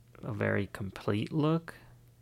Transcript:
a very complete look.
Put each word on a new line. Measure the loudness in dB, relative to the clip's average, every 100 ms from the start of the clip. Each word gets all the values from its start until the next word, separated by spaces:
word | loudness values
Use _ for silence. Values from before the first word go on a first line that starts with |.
| -20 -12
a | -8
very | -2 2 2 0
complete | -4 -8 -6 -2 0 0
look. | 2 4 2 0 -12 -20 -20 -20 -20